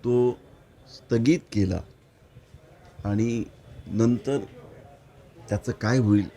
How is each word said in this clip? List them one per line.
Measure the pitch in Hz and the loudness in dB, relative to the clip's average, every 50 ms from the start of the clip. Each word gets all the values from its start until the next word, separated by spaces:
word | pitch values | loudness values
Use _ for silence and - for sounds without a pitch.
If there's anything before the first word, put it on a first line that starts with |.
| - | -2
तो | 120 123 123 123 123 117 - - - - - - _ - - - - - | 0 2 2 2 2 0 -4 -12 -20 -20 -20 -20 _ -20 -20 -20 -20 -20
स्थगित | - - - 120 113 113 131 165 190 - - | -20 -6 -2 -2 2 4 2 2 2 0 -6
केला | - 107 98 90 82 82 - - - - _ _ _ _ - - _ - - _ - - - - - - - - - - - | -2 -2 0 0 -2 -6 -8 -12 -20 -20 _ _ _ _ -20 -20 _ -20 -20 _ -20 -20 -20 -20 -20 -20 -20 -20 -20 -10 -6
आणि | 104 104 104 110 120 117 117 104 - - - - - - - - - | -4 -2 0 0 -2 -2 -4 -6 -8 -12 -20 -20 -20 -20 -20 -14 -8
नंतर | - 104 113 120 120 117 - 131 139 139 98 - - - - - - - - - - - - - - - - - - - - - | -2 0 2 2 2 0 -2 -4 -4 -4 -4 -8 -16 -20 -20 -20 -20 -20 -20 -20 -20 -20 -20 -20 -20 -20 -20 -20 -20 -20 -8 -6
त्याचं | 104 104 - - | -6 -6 -4 -6
काय | - - - 107 120 131 | -8 -4 -2 0 2 2
होईल | 117 104 104 104 98 78 - | 4 4 4 4 2 0 -8